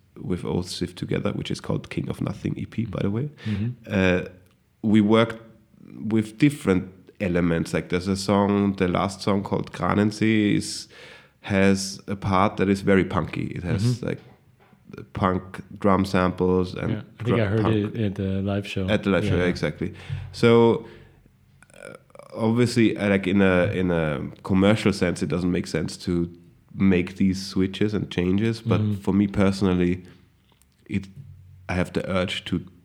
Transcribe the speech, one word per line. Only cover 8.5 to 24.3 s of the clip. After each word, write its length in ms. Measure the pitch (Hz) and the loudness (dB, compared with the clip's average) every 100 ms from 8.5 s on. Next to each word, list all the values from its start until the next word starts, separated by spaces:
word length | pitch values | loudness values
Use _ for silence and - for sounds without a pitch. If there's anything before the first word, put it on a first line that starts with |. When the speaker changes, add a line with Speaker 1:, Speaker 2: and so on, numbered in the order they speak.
| 101 101 98 | 2 2 0
Speaker 1:
the 120 | 90 | 0
last 360 | 87 95 - | 0 -2 -2
song 180 | - 101 | -2 -2
called 300 | 98 98 - | -2 -4 -4
Kranensee 840 | - 92 98 107 104 110 110 104 104 | -4 0 2 2 2 2 4 2 2
is, 320 | - - - - - - - _ | -2 -10 -14 -20 -20 -20 -20 _
has 600 | - 98 98 98 - - - | -2 2 4 2 -2 -10 -10
a 80 | 104 | -6
part 420 | 98 92 107 - | 0 2 2 2
that 120 | 95 | 2
is 120 | 98 | 2
very 240 | 95 95 87 | 4 4 4
punky. 420 | 87 78 85 - - | 0 -4 -4 -6 -6
It 80 | |
has 200 | 85 92 | -4 0
Speaker 2:
Mm-hmm. 220 | 117 120 50 | 0 -2 -4
Speaker 1:
like, 120 | 50 - - _ _ _ _ - - - | -6 -10 -20 _ _ _ _ -18 -18 -12
punk 480 | - 98 92 - - - - | -2 0 0 -4 -14 -16 -2
drum 260 | 104 92 98 | 2 2 2
samples 680 | 95 92 92 92 92 90 | 2 2 2 2 2 0
and 180 | - 87 | -4 -4
Speaker 2:
Yeah, 100 | 104 - - | -4 -8 -8
I 40 | |
think 120 | 117 120 | -2 0
I 20 | |
Speaker 1:
drum 120 | 101 | 2
Speaker 2:
heard 120 | 110 | 0
Speaker 1:
punk. 120 | 104 110 104 110 | 2 0 -2 -2
Speaker 2:
it 60 | 104 | -4
at 100 | 98 | -2
the 260 | 95 95 | -4 -2
live 240 | 98 101 98 | -2 -4 -4
show. 200 | 98 92 | -4 -2
Speaker 1:
At 160 | 104 | 0
the 60 | 101 | 2
live 140 | 87 101 | 2 2
Speaker 2:
Yeah, 40 | |
Speaker 1:
show, 60 | 87 | 2
Speaker 2:
yeah. 60 | 87 | 0
Speaker 1:
exactly. 480 | 85 78 - - - - - - | 0 -4 -4 -8 -8 -10 -10 -10
So, 560 | - 117 117 117 104 - - - _ _ _ _ _ - - | 0 4 6 6 2 -4 -18 -20 _ _ _ _ _ -20 -20
uh, 100 | 50 - _ - - | -20 -20 _ -20 -16
obviously, 600 | - 113 117 120 120 107 - | -2 0 4 4 4 4 4
uh, 120 | 101 | 2
like, 180 | 98 95 | 2 2
in 140 | 101 | 4
a, 240 | 95 90 87 | 4 4 2
in 180 | 90 92 | 0 0
a 300 | 85 78 71 80 | 0 0 -2 -6